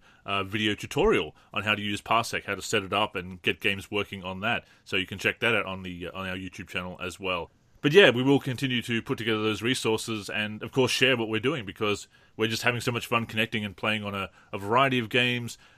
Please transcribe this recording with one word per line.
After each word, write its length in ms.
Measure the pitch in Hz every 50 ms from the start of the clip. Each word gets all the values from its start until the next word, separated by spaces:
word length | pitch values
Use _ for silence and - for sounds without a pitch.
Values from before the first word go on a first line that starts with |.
| _ - - _ _
uh, 180 | - 101 98 98
video 320 | 98 101 110 107 107 104
tutorial 580 | - - 113 - 139 170 220 196 110 85 76 - - - _ -
on 100 | 107 98
how 120 | 107 107
to 60 | 101
use 200 | 104 104 101 101
Parsec, 420 | - - 113 113 117 - - 90 -
how 100 | - 101
to 60 | 95
set 220 | 92 - - 107 98
it 100 | 92 98
up 220 | 101 107 104 -
and 260 | 98 87 90 92 87
get 200 | - - 101 -
games 280 | - 107 98 98 95 -
working 340 | 107 101 101 - - 98 90
on 180 | 92 95 92
that. 240 | 98 113 120 - - _ - _ _
So 140 | - - 95
you 80 | 92
can 120 | - 107 92
check 220 | - 110 95 -
that 160 | - 113 117
out 100 | 104 -
on 180 | 92 95 95 92
the, 240 | 92 90 87 87 85
uh, 100 | - 92
on 100 | 95 92
our 80 | 92
YouTube 320 | 95 95 92 - - 92 -
channel 320 | - 98 90 90 90 -
as 180 | - 90 87 -
well. 320 | 98 92 92 87 80 - _ _ _ _ _ _
But 120 | - 147 147
yeah, 180 | 190 202 151
we 100 | 117 120
will 180 | 127 135 139 131
continue 420 | - 143 127 117 139 131 127 120 110
to 180 | - 120 113
put 160 | - - 135 -
together 240 | 113 113 110 107
those 220 | 107 110 107 101 107
resources 640 | 120 131 - - 117 110 107 - - 113 107 98 -
and, 320 | - 104 107 107 107 107
of 100 | - 113
course, 200 | - 135 127 117
share 260 | - - 131 127 135 117
what 120 | 113 107
we're 100 | 110 110
doing 260 | 107 127 165 143 104
because 420 | 92 92 - 110 104 104 - - - _ _ _ _ _ -
we're 100 | 110 113
just 140 | 113 110
having 180 | - - 120 120
so 120 | - 131
much 160 | 117 117 - -
fun 180 | 120 117 113
connecting 400 | - - 110 113 113 - 113 104
and 100 | 104 98
playing 280 | - - 110 107 107 104
on 100 | 101 98
a, 160 | 98 95 90 - - - _ -
a 60 | 104
variety 400 | 98 101 113 127 139 135 131 127
of 100 | 117 104
games. 480 | 110 123 123 123 123 123 120 113 - - - - _